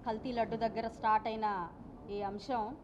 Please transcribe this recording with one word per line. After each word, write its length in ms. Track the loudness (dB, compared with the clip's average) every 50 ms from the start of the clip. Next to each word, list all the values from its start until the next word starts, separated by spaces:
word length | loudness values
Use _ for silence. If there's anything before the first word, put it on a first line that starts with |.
| 0
కల్తీ 260 | -2 -2 -2 -2 -2
లడ్డు 260 | 2 2 2 2 2 0 0
దగ్గర 240 | 0 0 0 -2 -4
స్టార్ట్ 400 | -4 2 4 6 6 6 4 2
అయిన 140 | -2 2 2 2 2 0 -2 -4 -6 -12 -14 -14 -12 -12 -8 -6
ఈ 80 | -4 -2
అంశం 420 | -2 -2 -2 -4 -2 0 0 0 0 -2 -4 -10